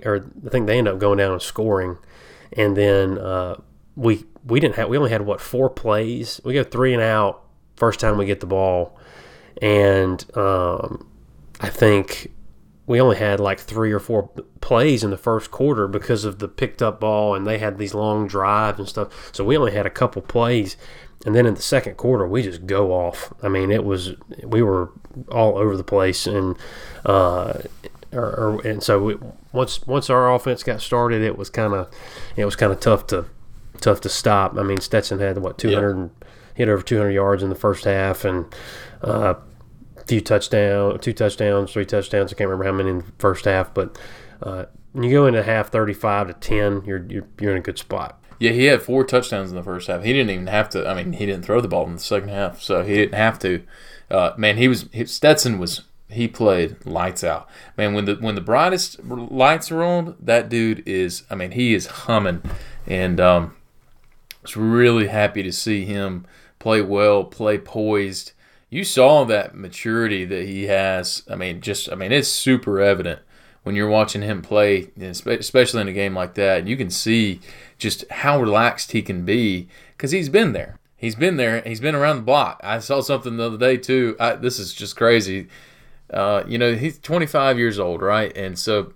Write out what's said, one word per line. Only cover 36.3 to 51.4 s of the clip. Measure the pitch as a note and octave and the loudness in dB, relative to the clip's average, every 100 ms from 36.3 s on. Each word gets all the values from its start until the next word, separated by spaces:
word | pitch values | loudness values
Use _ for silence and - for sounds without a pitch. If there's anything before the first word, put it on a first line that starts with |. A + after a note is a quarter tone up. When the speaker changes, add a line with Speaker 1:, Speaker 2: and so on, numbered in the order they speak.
| - - | -20 -10
Speaker 1:
he | - | -2
had | A2+ | 2
over | G2+ | 2
two | - A2 | 2 0
hundred | G2+ | 2
yards | G2 G2 G2 | 2 2 2
in | G2 | 0
the | F#2 | -2
first | G#2 F#2 | 0 0
half, | G#2 G2 F#2+ F#2 | 0 2 0 0
and, | G2+ F2+ D#2+ - - - - - | -2 -2 -6 -12 -18 -16 -18 -8
uh, | - G#2+ G#2 F2+ - - - - - - - | -4 0 0 -2 -6 -20 -20 -20 -20 -12 -2
few | A2 | -2
touchdown, | - G#2 - G#2+ G#2 G2+ G2+ - | 2 0 2 2 2 2 0 -2
two | - | -4
touchdowns, | G#2+ G#2 - G#2 G2+ F#2+ | 0 -2 0 0 0 0
three | G#2+ G2 | -4 -2
touchdowns. | G#2 G2 G#2 G2 | -2 0 -2 -2
I | - | -2
can't | G2 | -2
remember | F#2+ | -2
how | F#2+ G2 | -2 0
many | F#2+ | -2
in | F2+ | -4
the | F2 - | -6 -2
first | G2+ F#2 G#2 | 0 0 0
half, | F#2+ F#2 | 0 0
but, | - F2+ - - - - - | -4 -6 -8 -20 -20 -20 -14
uh, | - F#2 - - - | -10 -10 -12 -16 -12
when | C3+ | -4
you | B2 | 2
go | C#3 C#3 | 6 6
into | A#2 | 4
half | G#2 A2+ G#2 | 2 0 0
thirty-five | A2+ G#2 G2+ A2 G2+ F#2+ | 0 -2 -2 0 0 -2
to | |
ten, | F2+ - G#2+ G2+ G2 | -6 0 2 2 -2
you're, | G2 F#2+ F2 | -4 -8 -8
you're, | G2 - - | -10 -12 -6
you're | G2+ | -2
in | F#2+ | -2
a | |
good | F2 F2 | -4 -10
spot. | - F#2+ C#2 - - - | -8 -8 -8 -14 -18 0
Speaker 2:
Yeah, | A2+ | 2
he | A#2 C3+ | 4 4
had | B2 | 4
four | - C3 | 2 0
touchdowns | C3 B2 - G#2 F#2+ | 2 2 0 -4 -6
in | F2+ | -8
the | |
first | F2+ F2+ - | -8 -8 -6
half. | F2+ | -4
He | G#2 | 0
didn't | C3+ A2+ | 0 0
even | F#2 F#2 | -2 -2
have | G#2 - | -2 0
to. | F#2+ - | -2 -4
I | |
mean, | F#2 F2+ | -4 -4
he | - | -4
didn't | G2+ F#2+ | -4 -4